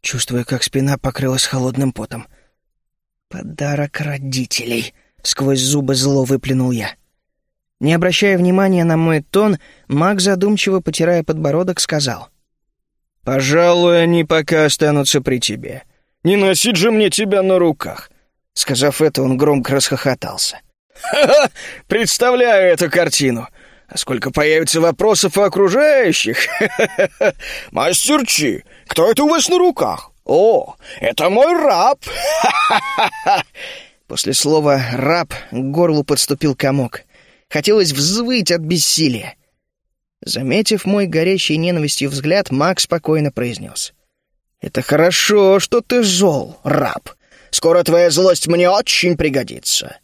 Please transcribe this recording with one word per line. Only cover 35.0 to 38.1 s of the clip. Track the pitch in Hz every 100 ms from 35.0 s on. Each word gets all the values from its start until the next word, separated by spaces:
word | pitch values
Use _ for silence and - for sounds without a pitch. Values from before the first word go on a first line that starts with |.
| 131 170 160 - -
к |
горлу | 117 135 143 175 151
подступил | 143 139 - 143 156
комок. | 131 139 139 123 - - _ _ _ _
Хотелось | 151 147 214 180
взвыть | 135 147